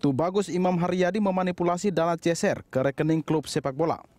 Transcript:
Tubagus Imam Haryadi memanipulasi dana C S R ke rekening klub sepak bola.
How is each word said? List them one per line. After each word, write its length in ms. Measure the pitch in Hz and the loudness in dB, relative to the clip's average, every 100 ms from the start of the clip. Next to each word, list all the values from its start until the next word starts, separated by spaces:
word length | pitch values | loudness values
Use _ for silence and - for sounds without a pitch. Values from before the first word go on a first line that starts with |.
Tubagus 480 | 143 131 170 196 190 | 0 2 0 0 -2
Imam 260 | 175 185 180 | 0 2 2
Haryadi 400 | 175 180 180 208 | 0 2 0 2
memanipulasi 720 | 202 185 185 180 175 175 208 | 0 0 -2 0 0 0 0
dana 240 | 165 165 170 | 0 0 0
C 160 | 170 | 0
S 80 | 165 | 0
R 240 | 196 - - | 0 -2 -2
ke 80 | 131 135 | 0 0
rekening 320 | - 156 160 | 0 0 0
klub 240 | - 156 - | 0 -2 -2
sepak 320 | 151 139 135 | -4 -4 -2
bola. 240 | 160 107 - | -2 -2 -8